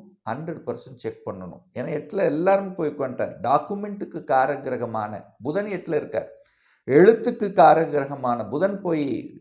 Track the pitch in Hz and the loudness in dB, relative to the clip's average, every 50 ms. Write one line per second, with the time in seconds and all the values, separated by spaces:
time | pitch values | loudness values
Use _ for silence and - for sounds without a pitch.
0 | - - _ _ _ 110 113 147 165 170 156 - - 123 117 - - 131 131 - | -16 -20 _ _ _ -8 -8 -8 -8 -10 -12 -10 -10 -10 -10 -10 -12 -18 -18 -12
1 | - 113 - - - 117 98 92 92 87 82 - _ _ - 113 127 - 147 147 | -10 -10 -10 -10 -10 -12 -10 -10 -12 -14 -16 -18 _ _ -10 -10 -8 -6 -6 -6
2 | 147 - 208 202 190 160 143 156 175 190 196 196 196 190 180 - 160 147 143 - | -8 -6 -2 0 0 0 0 2 2 2 2 2 0 -4 -6 -6 -6 -4 -4 -4
3 | 135 123 123 - 107 - - - 95 120 139 147 - - 202 202 202 208 202 - | -6 -6 -4 -6 -6 -6 -6 -6 0 0 0 0 0 -4 -8 -8 -8 -10 -10 -10
4 | 170 - - 160 - - 135 131 135 143 143 139 143 139 127 113 120 113 113 110 | -12 -12 -12 -10 -4 0 2 2 2 2 -2 -4 -6 -6 -6 -6 -6 -6 -6 -6
5 | 104 107 107 95 - - _ - 104 147 156 196 208 214 196 - - 170 160 147 | -6 -6 -8 -12 -14 -18 _ -10 -8 -6 -4 -4 -4 -6 -8 -8 -6 -4 -4 -4
6 | 131 - - - - - - - _ _ _ _ _ _ _ _ _ 117 127 151 | -4 -4 -6 -8 -8 -8 -14 -20 _ _ _ _ _ _ _ _ _ 4 6 8
7 | 180 220 226 - - 240 240 - 220 196 - 190 165 156 156 160 165 147 147 143 | 10 10 8 6 2 -2 -2 -2 -4 2 6 8 8 10 8 6 4 2 0 -2
8 | 139 139 143 135 127 123 120 120 110 98 123 151 180 202 202 190 - 180 165 151 | -2 -4 -6 -4 -2 -2 -2 -2 -4 -4 -2 0 0 -2 -2 -4 -4 -4 -2 -2
9 | 143 139 113 - - - - - | -2 -2 -4 -6 -6 -10 -16 -20